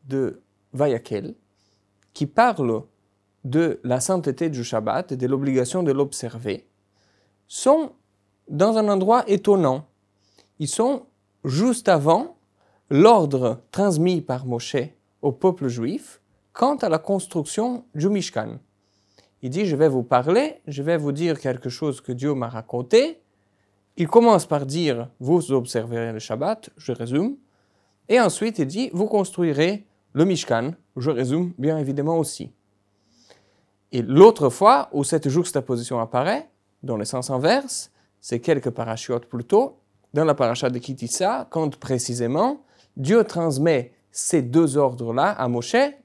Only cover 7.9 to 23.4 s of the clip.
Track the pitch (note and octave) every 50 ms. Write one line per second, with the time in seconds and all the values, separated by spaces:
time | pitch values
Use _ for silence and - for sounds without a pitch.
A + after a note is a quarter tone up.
7.9 | - _ _ _ _ _ _ _ _ _ _ - C#3+ D3 F#3+ A3 A3 A3 G#3+ G#3
8.9 | G3+ F#3+ F#3 G#3 A#3 B3+ - A3 G3+ F#3+ - G#3+ G3+ F#3+ D#3+ C3 C3 C#3+ D3+ _
9.9 | _ _ _ _ _ _ _ _ _ _ _ _ _ - D3+ C#3+ - - A3+ C4
10.9 | C#4 A#3 - _ _ _ _ _ _ _ - C#3 B2+ D#3+ A3 B3+ A#3+ B3 - G3+
11.9 | F3 D3+ C#3 D#3 E3 G#3+ D4+ E4+ - _ _ _ _ _ _ _ _ _ _ -
12.9 | C#3+ C#3+ F#3+ A#3 A#3+ G3+ D#3+ C#3+ C3+ B2+ B2+ A2+ A2+ B2+ _ _ - F#3 G3+ G3+
13.9 | E3+ D3+ E3+ F3+ F3+ D#3+ - - B2+ B2+ C3+ B2+ A#2+ A#2 - - - C3 B2+ D3+
14.9 | _ _ _ _ _ - - C#3 B2 - - F#3 F3+ - C#3+ B2 A#2+ A#2+ A2+ C3+
15.9 | G#3 D4 - - - _ _ _ _ _ _ _ - - A#3+ C#4 D4 B3+ A#3+ F#3
16.9 | D#3 D#3 - G3+ G3 F#3+ F#3+ - - E3 D3 - - G#3 A3+ B3+ B3 A#3 - _
17.9 | - D3+ D#3 G3 G#3 G3 E3 - - A#2 A2 A2 A2+ C3 _ _ _ _ _ _
18.9 | _ _ _ _ _ _ _ _ _ _ - B2+ C3+ F#3 G#3+ F3+ D3 C3+ D#3+ D3+
19.9 | C3 B2+ A#2+ A#2+ C3 B2 B2+ D#3 F#3 A#3+ D4 D#4 D4+ - - D#3 C#3 C#3 C#3 D#3+
20.9 | F3 D#3 D3 C#3+ C#3 D3 E3+ E3 D3+ - - C3 B2+ B2+ - B2+ B2 - D#3+ D3
21.9 | B2+ - - - B2 A#2+ C#3 D3+ C#3+ C3 A#2 A#2 B2 A2+ A2+ - - B2 B2 -
22.9 | G#3+ A#3 C#4 E4 E4 _ _ _ _ _